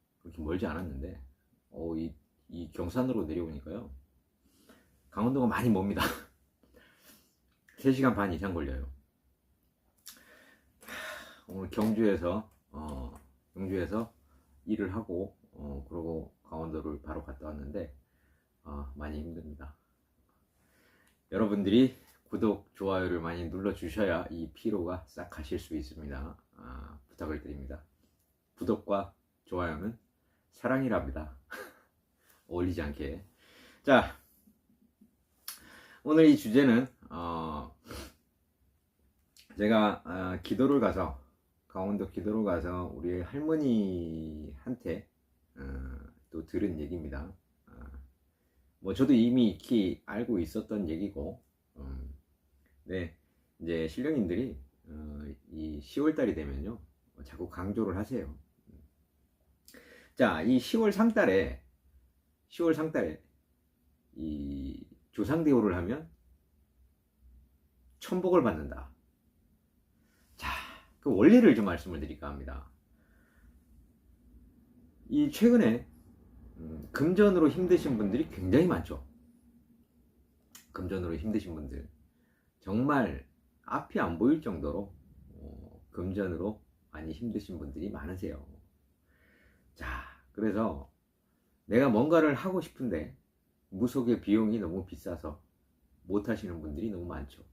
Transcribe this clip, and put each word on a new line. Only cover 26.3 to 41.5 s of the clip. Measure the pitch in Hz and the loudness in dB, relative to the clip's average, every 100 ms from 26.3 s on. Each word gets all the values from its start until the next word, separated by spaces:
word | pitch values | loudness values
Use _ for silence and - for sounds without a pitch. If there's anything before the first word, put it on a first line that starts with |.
| - _ _ | -14 _ _
아, | 123 65 - - _ | -18 -16 -16 -18 _
부탁을 | _ 78 73 | _ -8 -8
드립니다. | 69 71 67 67 - _ _ _ _ _ _ | -8 -12 -10 -14 -16 _ _ _ _ _ _
구독과 | _ 90 104 - 98 98 - _ _ _ | _ -2 -2 0 -2 -2 -12 _ _ _
좋아요는 | 90 87 76 98 120 _ _ _ _ _ | -4 -2 -4 -6 -10 _ _ _ _ _
사랑이랍니다. | - 120 131 135 98 69 71 78 - _ | -6 -2 0 2 0 -2 -8 -10 -16 _
<laughs> | - - - _ _ _ _ _ _ _ | -14 -14 -18 _ _ _ _ _ _ _
어울리지 | 87 90 87 | -2 0 0
않게. | 76 71 69 - - _ _ - - - | -4 -6 -8 -8 -14 _ _ -20 -20 -8
자, | - 127 107 - _ _ _ _ _ _ _ _ - _ _ _ - - - - - - | 4 6 4 -6 _ _ _ _ _ _ _ _ -20 _ _ _ -18 -18 -20 -20 -20 -12
오늘 | 139 156 160 | 4 8 10
이 | 139 | 8
주제는, | 110 117 135 117 131 - - | 6 6 8 6 2 -8 -16
어, | 82 85 82 80 76 71 - - - - _ _ _ _ _ _ _ _ _ _ _ _ - _ - | -8 -6 -4 -4 -8 -10 -16 -16 -14 -14 _ _ _ _ _ _ _ _ _ _ _ _ -20 _ 0
제가, | 104 110 104 95 | 4 4 4 0
아, | - 92 90 92 | -8 -6 -4 -6
기도를 | - 98 131 139 | -4 2 4 4
가서, | 104 87 87 - - _ _ | 4 0 -4 -6 -16 _ _